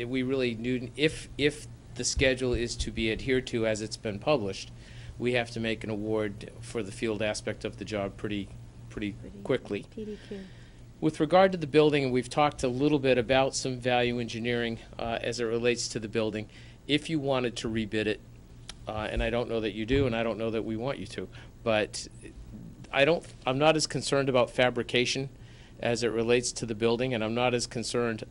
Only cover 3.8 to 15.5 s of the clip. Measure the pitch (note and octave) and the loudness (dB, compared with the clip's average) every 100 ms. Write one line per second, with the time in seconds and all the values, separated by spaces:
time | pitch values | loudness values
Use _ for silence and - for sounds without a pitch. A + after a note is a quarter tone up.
3.8 | G#2+ - A2+ G2+ D3+ D3 G2+ F#2+ - - | -4 -6 -4 -2 2 2 2 -4 -10 -14
4.8 | - - - - A#2+ B2 A#2 A#2 A2+ A2+ | -16 -14 -14 -4 0 2 0 -2 -2 -2
5.8 | G#2 G#2+ G#2+ A2 G#2+ G2+ - - - A#2+ | -4 -4 0 0 0 -4 -12 -14 -8 -6
6.8 | G2 A2+ A#2 G#2 G#2+ G#2+ - G#2 G#2+ - | -6 -2 -2 0 0 0 -4 -6 -6 -8
7.8 | F#2+ G#2+ G2 - A2 G#2 G2 - - - | -6 -2 -2 -4 -4 -4 -4 -10 -16 -16
8.8 | - - G#2 G2+ G2 G2 G2+ B2+ - G2+ | -14 -6 -6 -6 -14 -14 -2 -2 0 -6
9.8 | - - G#3+ G#3 - G3+ F#3+ - - - | -6 -12 -10 -10 -12 -12 -12 -18 -20 -20
10.8 | - - D#3 D#3 D3+ F3+ F#3+ F#3 D3+ D3+ | -20 -2 -2 0 4 6 6 4 2 6
11.8 | D3+ D3 C3+ B2 A#2+ - D3 - C3 B2 | 6 6 2 2 0 2 2 2 -2 2
12.8 | D3 D3 C3 B2 A2+ C3 C3+ - C3+ B2+ | 4 4 4 4 4 4 4 0 -4 -2
13.8 | B2 B2 B2 A#2+ A#2 A2+ A#2+ A#2+ A#2 A2+ | 2 4 4 2 -2 -2 -2 0 -2 -4
14.8 | - - A#2 A#2 - A#2 A#2 | -10 -8 -4 -2 -2 -2 0